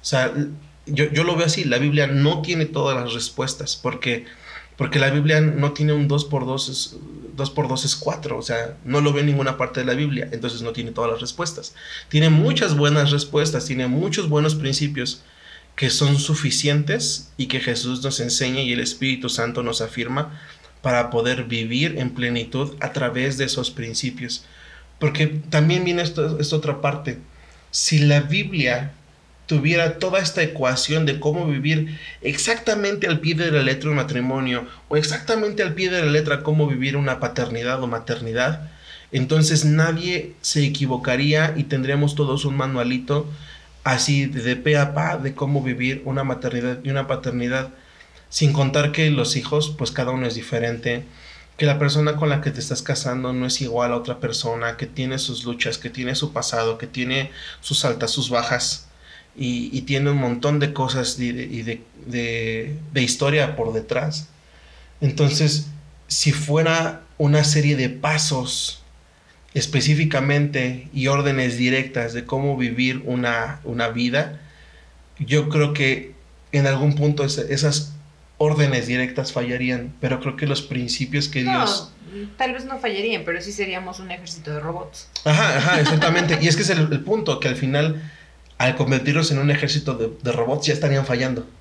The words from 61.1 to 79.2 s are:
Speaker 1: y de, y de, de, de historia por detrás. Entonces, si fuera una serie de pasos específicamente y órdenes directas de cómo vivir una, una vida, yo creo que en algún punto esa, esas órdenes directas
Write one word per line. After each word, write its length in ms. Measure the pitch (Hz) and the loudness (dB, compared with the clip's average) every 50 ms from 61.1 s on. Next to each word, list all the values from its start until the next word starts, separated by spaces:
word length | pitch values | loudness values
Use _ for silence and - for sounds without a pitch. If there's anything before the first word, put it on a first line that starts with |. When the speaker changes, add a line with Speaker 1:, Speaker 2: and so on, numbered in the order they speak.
| - - | -4 -4
Speaker 1:
y 140 | 123 120 | -4 -4
de, 120 | 120 123 123 | -4 -4 -6
y 180 | - - 117 | -8 -8 -6
de, 200 | 113 113 113 117 - - _ - - 123 | -6 -6 -6 -8 -10 -20 _ -18 -14 -6
de, 680 | 120 123 117 117 117 117 113 113 113 113 113 147 147 156 - - | -4 -4 -2 -2 -2 -2 -2 -4 -4 -4 -6 -6 -8 -10 -10 -4
de 100 | - 135 | 0 0
historia 540 | 127 117 - - 143 139 147 151 139 120 - | 2 2 2 2 2 2 4 4 2 2 0
por 160 | - 113 113 | -2 -2 -2
detrás. 560 | 110 110 110 - - 123 135 156 - - - - _ - _ - - - - - - - - - - - | -2 -4 -2 -2 -2 -2 -2 -2 -4 -6 -10 -12 _ -20 _ -20 -20 -20 -20 -20 -20 -20 -20 -20 -8 0
Entonces, 680 | 151 139 - - 151 139 - - 156 151 151 - - - - - - - - - - - | 0 0 2 4 2 4 4 4 2 4 2 2 -2 -4 -10 -16 -18 -20 -20 -20 -8 -4
si 260 | - - - 151 147 | -2 0 2 2 2
fuera 720 | - - - 147 156 160 165 165 165 165 165 - - - - - - | 2 0 0 2 4 4 4 4 2 2 -2 -4 -8 -16 -20 -4 0
una 280 | 151 143 147 151 147 | 2 4 6 6 4
serie 320 | 147 - 156 147 147 147 131 | 4 4 4 4 4 4 2
de 120 | 127 123 | 0 -2
pasos 920 | 127 - - 151 160 156 - - 151 131 123 - - - - - - - - - - - _ _ _ _ _ _ - _ - - - 139 - - | -2 -2 -2 0 0 0 0 0 0 -2 -2 -4 -4 -4 -4 -6 -8 -10 -18 -20 -20 -20 _ _ _ _ _ _ -20 _ -20 -6 -2 -2 -2 2
específicamente 1200 | - 135 - 147 151 147 147 156 - 135 135 139 143 143 147 143 147 139 127 127 127 127 - - - | 0 2 4 4 4 4 4 2 2 2 2 2 2 2 2 2 0 0 -2 -2 -4 -6 -10 -8 -4
y 140 | 139 131 135 | 0 2 2
órdenes 500 | 139 139 139 143 135 135 127 123 117 117 | 2 2 2 2 2 2 0 0 0 2
directas 560 | 123 127 127 131 131 135 - 123 117 117 117 | 2 2 2 2 0 -2 -4 -4 -4 -2 -4
de 120 | 120 120 | -6 -6
cómo 320 | - - 131 139 143 139 131 | -4 -4 -2 0 0 0 0
vivir 440 | 123 120 117 120 127 127 131 131 - | 0 -2 0 0 0 0 0 -2 -4
una, 540 | - 127 123 123 120 117 117 113 131 139 - - | -4 -2 0 0 0 0 0 -2 -4 -8 -10 -8
una 260 | - 120 117 117 117 | -6 -2 -2 -2 -2
vida, 500 | 113 120 120 123 123 143 160 160 151 - - - - - - - - - - - - - - - - - | 0 0 0 2 2 0 0 -2 -6 -14 -16 -20 -20 -20 -20 -20 -20 -20 -20 -20 -20 -20 -20 -20 -8 -8
yo 280 | 143 113 135 151 147 151 | -2 2 2 2 2 2
creo 240 | 156 156 147 143 147 | 2 2 2 2 2
que 400 | - 139 - 156 - - - - - - - - - - - | 2 2 2 2 0 -4 -12 -18 -20 -20 -20 -20 -20 -18 -2
en 140 | - 143 139 | 2 2 4
algún 300 | 139 139 131 143 147 143 | 4 4 4 4 4 4
punto 280 | 147 147 151 147 147 143 | 4 4 2 2 2 0
esa, 200 | 139 - - 127 | -2 -2 -2 -2
esas 500 | - 139 135 147 147 143 - - - - - - - _ _ - - _ - | -2 -2 2 2 2 2 0 -2 -6 -10 -16 -18 -20 _ _ -20 -20 _ 2
órdenes 480 | 156 151 151 147 147 135 131 123 113 120 | 2 2 4 4 4 4 4 2 0 0
directas 440 | 123 123 127 127 - 135 | 0 0 0 0 -2 -4